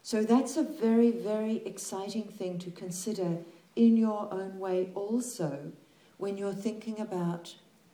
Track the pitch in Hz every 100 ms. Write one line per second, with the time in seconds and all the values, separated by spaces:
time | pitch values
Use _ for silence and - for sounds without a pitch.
0 | - 220 220 247 262 320 269 - 226 226
1 | 233 220 190 214 220 226 202 - - 196
2 | 196 226 202 - 180 175 175 - 185 175
3 | 220 208 175 170 - - _ - 233 226
4 | 220 208 208 190 190 190 190 185 185 202
5 | 202 240 240 - 156 139 156 - _ _
6 | _ - 196 196 196 196 220 220 226 214
7 | 214 180 170 170 - - _ _ _